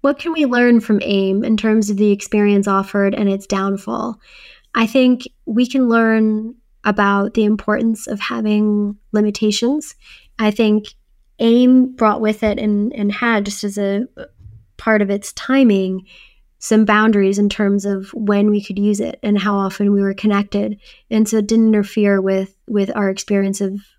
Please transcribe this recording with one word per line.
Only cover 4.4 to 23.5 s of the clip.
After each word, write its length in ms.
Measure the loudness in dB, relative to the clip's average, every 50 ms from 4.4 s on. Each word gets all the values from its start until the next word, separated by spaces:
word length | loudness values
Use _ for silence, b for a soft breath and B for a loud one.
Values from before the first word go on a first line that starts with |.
| B B B B B B _
I 120 | -2 -2
think 400 | 0 2 2 4 4 2 0 -4 -16 _ _ _
we 200 | -4 0 0 0
can 220 | 0 0 0 2 2
learn 640 | 2 2 4 2 2 2 2 0 0 -2 -6 -10 -14 _ _ _ _ _ -4
about 500 | -2 0 2 2 2 2 0 0 0 0
the 100 | 0 2
importance 640 | 2 0 0 -2 -4 -2 0 0 -2 -2 -4 -6
of 140 | -10 -8 -8
having 760 | -8 -8 -6 -4 -2 0 0 0 0 0 0 0 -2 -4 -6 _ _ _
limitations. 840 | -2 0 0 0 -2 -2 -2 -2 0 0 -2 -2 -2 -2 -6 -10 -20 B B B B B B B _ -2
I 120 | -2 -2
think 380 | 0 2 2 2 2 0 -2 -6 -20 _ _ _ _ _ _ _ _ _
aim 560 | 2 4 4 6 6 6 6 4 4 2 0
brought 240 | 0 2 2 2 2
with 220 | 0 -2 -2 0
it 160 | -2 -2 -2 -2
and, 340 | -2 -2 0 0 -2 -4
and 180 | -4 -4 -4 -4
had 360 | -4 -2 -2 0 0 0 -2
just 180 | -4 -8 -6 -8
as 140 | -8 -4 -4
a 280 | -4 -2 -2 -4 -6 -8 _ -18 -20 -20 _ _ -20 -20 -20 -20 _ _ _
part 260 | -6 0 0 2 2
of 80 | 2 0
its 220 | -2 -6 -6 -10
timing, 760 | -14 -14 -4 0 2 4 6 6 4 4 0 -2 -4 -8 -10 b b b b b b b b _ _ _
some 260 | -4 0 2 2 4
boundaries 540 | 4 4 4 4 4 4 4 2 2 2 2
in 100 | 0 0
terms 360 | 0 0 0 0 0 0 -2
of 260 | -4 -6 -6 -8 -12 -10
when 360 | -6 -2 0 2 2 2 2
we 120 | 2 0
could 160 | -2 -6 -6 -2
use 220 | 0 0 0 0
it 180 | -2 -6 -8 _
and 160 | -2 -2 0 0
how 180 | 0 0 -2
often 360 | 0 -2 -4 -2 -2 0 2
we 80 | 2 2
were 140 | 0 0 -4
connected. 640 | -2 -2 0 0 0 -2 -2 -4 -4 -4 -4 -6 -10 b b b b b b
And 180 | 0 0 0 2
so 100 | 0 -2
it 80 | 0
didn't 220 | 2 2 2 4 4
interfere 520 | 2 2 0 -2 -2 0 0 2 2 0
with, 340 | 0 0 -2 -2 -4 -6 _ _ _
with 280 | -4 -2 -2 -2 -2 -4
our 160 | -4 -2 -4
experience 500 | -4 -6 -4 -2 -2 0 0 -2